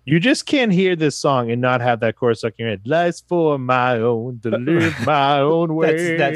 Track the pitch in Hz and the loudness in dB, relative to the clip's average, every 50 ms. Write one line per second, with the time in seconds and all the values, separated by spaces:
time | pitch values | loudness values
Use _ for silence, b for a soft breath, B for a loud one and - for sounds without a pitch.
0 | _ 131 156 170 180 254 320 - - - 302 277 247 220 175 180 190 185 180 156 | _ 0 0 2 2 2 0 0 -2 -2 0 0 2 2 2 2 2 2 2 0
1 | 156 143 - - - 151 139 127 120 113 117 120 127 123 127 123 123 123 120 107 | 0 -2 -2 0 0 0 0 0 0 -2 -2 0 0 0 0 2 2 0 0 0
2 | 117 113 - - 131 117 113 - - 113 - - 117 113 104 95 104 123 156 170 | 0 -2 -2 0 0 0 0 0 -4 -6 -6 -6 -6 -6 -6 -6 -4 -2 -2 0
3 | 175 175 165 - - - 175 170 160 151 143 135 127 127 127 127 123 127 123 113 | 0 -2 -4 -6 -6 -4 -2 0 2 0 0 0 0 0 0 2 2 2 0 0
4 | 110 123 120 113 117 127 123 113 117 113 107 120 123 147 170 170 165 165 151 123 | 0 0 0 -2 -4 -8 -10 -8 -6 -4 -4 -2 0 0 0 2 0 0 -2 -2
5 | 113 143 151 143 139 139 147 143 139 147 165 165 170 165 156 160 160 156 156 165 | -2 0 2 2 2 2 2 2 2 2 2 2 0 0 0 0 0 0 0 0
6 | 175 170 165 165 147 139 156 | -2 -2 0 0 0 -2 -2